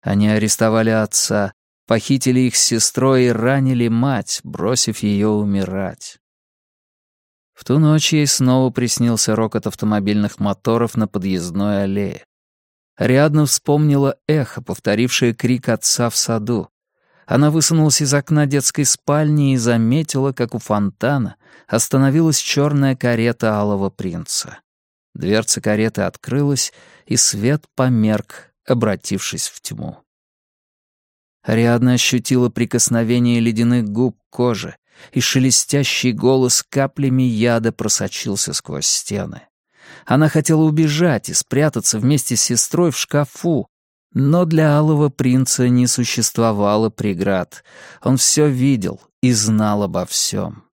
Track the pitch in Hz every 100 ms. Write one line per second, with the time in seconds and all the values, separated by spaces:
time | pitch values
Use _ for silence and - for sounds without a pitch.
0 | - 101 104 107 107 - 113 110 110 110
1 | 107 - - 107 98 - _ _ _ 113
2 | - 135 131 127 127 - - 117 - -
3 | 131 131 123 113 117 139 131 123 120 113
4 | 139 123 - - - - 92 131 - 110
5 | 107 101 107 107 104 98 92 95 95 -
6 | - - _ _ _ _ _ _ _ _
7 | _ _ _ _ _ _ - 143 151 156
8 | - 156 147 - 127 127 131 120 120 -
9 | 120 113 - 110 110 110 104 - 107 104
10 | 98 104 104 - 101 98 - 113 117 -
11 | 107 101 95 92 87 87 104 101 98 98
12 | 98 - _ _ _ _ _ _ _ -
13 | 90 131 151 151 147 - - 147 151 143
14 | 139 - - 151 127 - 123 - - 104
15 | 123 - 123 117 120 127 - 113 - -
16 | 120 - - 113 104 117 87 _ _ _
17 | _ _ - 131 147 160 151 165 156 -
18 | 147 143 - 151 143 139 - - 139 -
19 | - 147 151 151 139 131 117 117 113 143
20 | 151 135 135 131 120 117 - 104 101 -
21 | 117 143 104 - _ - _ 113 - 131
22 | 135 143 165 147 - - 147 147 139 127
23 | 123 117 113 120 113 107 104 101 98 -
24 | 95 85 80 - - - _ _ _ _
25 | _ - 90 110 110 - 107 107 110 -
26 | 95 - - 127 143 135 - _ - -
27 | _ 123 - 104 110 151 _ - 127 120
28 | 107 107 - - - _ - 127 110 95
29 | - 98 - - - - - - - -
30 | _ _ _ _ _ _ _ _ _ _
31 | _ _ _ _ - 113 117 117 123 123
32 | - 123 - 127 123 - 117 120 - 117
33 | 113 120 120 120 117 110 117 123 104 104
34 | 127 - _ - 123 104 85 - _ _
35 | - - - 135 131 123 - 143 135 -
36 | 127 107 123 131 123 - - 139 135 -
37 | 139 131 127 110 117 117 113 - 107 -
38 | 101 - 117 98 - - - 71 - -
39 | - 101 87 - - _ _ _ - -
40 | - 127 156 160 147 160 156 151 156 147
41 | 175 160 - - - 131 151 120 - 113
42 | 120 147 - 120 - 120 - - 175 -
43 | - 147 143 - 175 151 - _ _ _
44 | _ - 139 170 175 160 156 147 151 151
45 | 147 - 131 127 131 - 123 123 123 -
46 | 120 - 113 - 113 101 101 107 110 -
47 | 107 90 95 95 87 - _ - - -
48 | - 131 - - 151 127 135 131 92 73
49 | _ _ 127 117 104 107 107 104 101 85
50 | 90 - - 104 87 - _